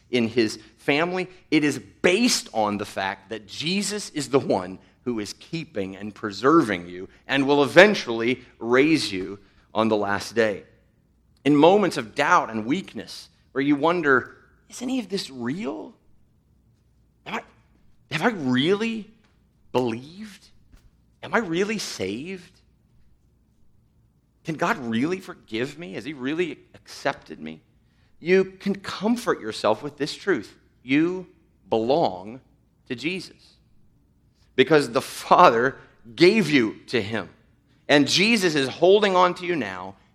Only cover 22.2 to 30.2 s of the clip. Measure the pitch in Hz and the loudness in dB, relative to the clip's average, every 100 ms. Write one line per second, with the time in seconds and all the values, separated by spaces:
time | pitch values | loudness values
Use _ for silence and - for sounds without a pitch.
22.2 | 160 190 170 _ _ _ _ _ _ _ | -10 -14 -16 _ _ _ _ _ _ _
23.2 | _ _ _ _ _ _ _ _ _ _ | _ _ _ _ _ _ _ _ _ _
24.2 | _ _ - 147 170 220 120 113 147 190 | _ _ -10 -4 -2 -2 -2 -2 -2 -4
25.2 | 190 147 117 110 139 147 180 175 110 147 | -10 -20 -8 -6 -6 -8 -12 -12 -12 -8
26.2 | 127 160 170 123 _ - - - 143 - | -6 -4 -4 -6 _ -20 -20 -8 -6 -6
27.2 | - 78 78 80 _ _ _ _ _ _ | -10 -16 -14 -16 _ _ _ _ _ _
28.2 | 160 190 190 - 196 196 - - 196 240 | 2 2 2 -4 -6 -6 -8 -6 -2 -2
29.2 | 180 - 110 107 - 214 147 - 135 - | -2 -4 -4 -2 0 0 -2 -6 -8 -6